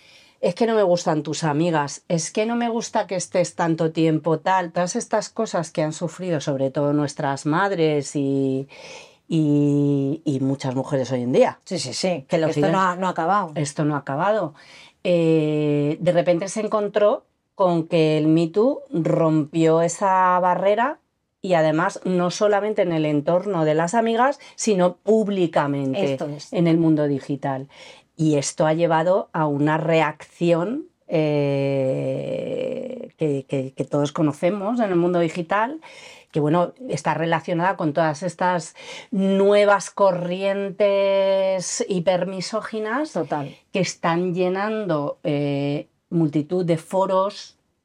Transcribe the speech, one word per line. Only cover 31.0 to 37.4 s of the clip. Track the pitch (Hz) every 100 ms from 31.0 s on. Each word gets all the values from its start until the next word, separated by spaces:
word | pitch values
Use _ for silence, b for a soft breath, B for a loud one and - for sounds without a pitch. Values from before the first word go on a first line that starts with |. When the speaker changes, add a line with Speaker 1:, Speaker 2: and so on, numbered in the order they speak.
| -
Speaker 1:
eh, | 165 151 147 143 139 139 135 131 139 135 135 - - - - - - - - - -
que, | 156 139 -
que, | 139 131
que | - 135
todos | 147 143
conocemos | 170 151 - 175 202 190 247
en | 208
el | 175
mundo | 175 175
digital, | 165 175 165 202 233 320 B B B B B
que, | 156
bueno, | 147 175 175 - 254
está | 165 170
relacionada | 151 165 165